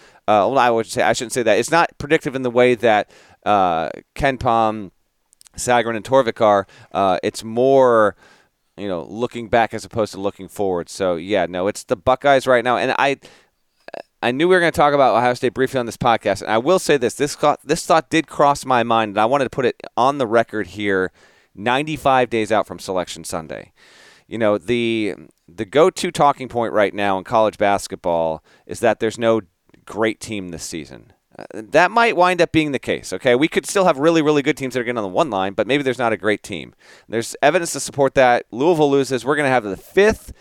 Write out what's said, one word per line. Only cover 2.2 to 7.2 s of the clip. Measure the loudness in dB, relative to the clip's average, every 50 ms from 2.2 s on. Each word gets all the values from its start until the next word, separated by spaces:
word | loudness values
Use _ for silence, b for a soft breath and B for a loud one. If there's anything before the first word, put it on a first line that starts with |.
| -2 -4 -6
in | -4
the | -4 0
way | 2 4 4 4 4
that, | 2 2 2 2 2 0 b b b b b b b -2
uh, | 0 2 2 2 2 0 -2 -4 -6 -8 -12 -18 _ -8
KenPom, | -2 -2 -2 -2 0 -2 0 2 2 2 0 -2 -6 -12 -16 _ _ _ _ _ _ _ _ _ _ _ _ -14
Sagarin, | -8 -2 0 2 2 0 -2 -6
and | -6 -4
Torvik | 0 2 2 2 2 0 2
are. | 2 4 4 2 0 b b b b b
Uh, | -2 0 0 0 0 0